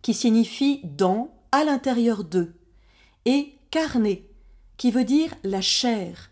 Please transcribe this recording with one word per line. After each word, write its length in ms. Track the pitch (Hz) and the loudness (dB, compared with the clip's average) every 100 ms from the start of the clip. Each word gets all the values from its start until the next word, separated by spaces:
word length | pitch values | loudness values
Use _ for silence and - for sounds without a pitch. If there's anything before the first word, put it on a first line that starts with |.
qui 120 | - | -2
signifie 640 | 214 240 220 226 - 277 277 | 0 2 4 2 0 0 0
dans, 500 | 165 143 185 208 285 - _ | -6 0 0 2 -4 -12 _
à 140 | 269 | 0
l'intérieur 580 | 302 269 269 240 233 214 | 2 0 0 0 0 0
de, 300 | 165 180 170 - _ _ _ _ _ _ | -2 -2 -2 -8 _ _ _ _ _ _
et 300 | 240 277 285 - _ | 0 0 -2 -14 _
carne, 460 | 320 311 247 214 185 - - - - - - | -4 0 0 0 -2 -8 -20 -20 -20 -20 -2
qui 160 | 247 | 0
veut 100 | 233 | 2
dire 320 | 220 285 320 - | 2 2 0 -6
la 180 | 196 190 | -6 -4
chair. 720 | 185 - 247 220 175 175 - | -2 0 0 -2 -6 -14 -20